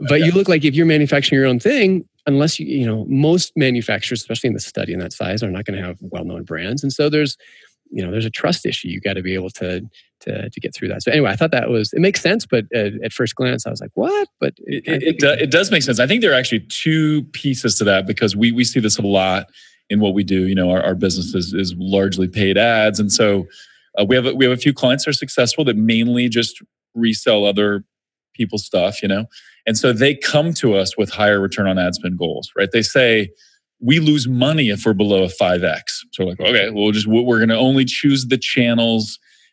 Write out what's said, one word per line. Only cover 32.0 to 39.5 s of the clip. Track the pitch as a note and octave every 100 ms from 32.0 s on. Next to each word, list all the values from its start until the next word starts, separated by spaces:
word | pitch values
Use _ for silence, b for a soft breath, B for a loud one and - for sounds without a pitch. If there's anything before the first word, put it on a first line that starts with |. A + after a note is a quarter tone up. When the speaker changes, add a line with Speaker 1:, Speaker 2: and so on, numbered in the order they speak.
| F2+ F2
Speaker 2:
goals, | E2+ - - -
right? | F#2+
They | A#2
say, | G#2+ C3+ A#2+ A2+ F#2+ _ b b _ -
"We | A#2+ E3
lose | D#3 D3+ B2
money | B2 C3 D#3 A#2+
if | G2+
we're | A2
below | G2 G#2 G2
a | F2+
five | - F#2 F2+
X." | F2 D#2 - - -
So | -
we're | F#2
like, | F#2+
"Okay, | G2 A#2 G2+
well, | G#2
we'll | G#2+
just, | G#2+ G#2
we're | A2+ B2 A2+
gonna | A2+ A2+
only | C3 C3+
choose | B2+ - C#3+ C#3 B2
the | C3
channels | - C3+ A#2+ A#2 A#2 A2+ G#2+ - b b b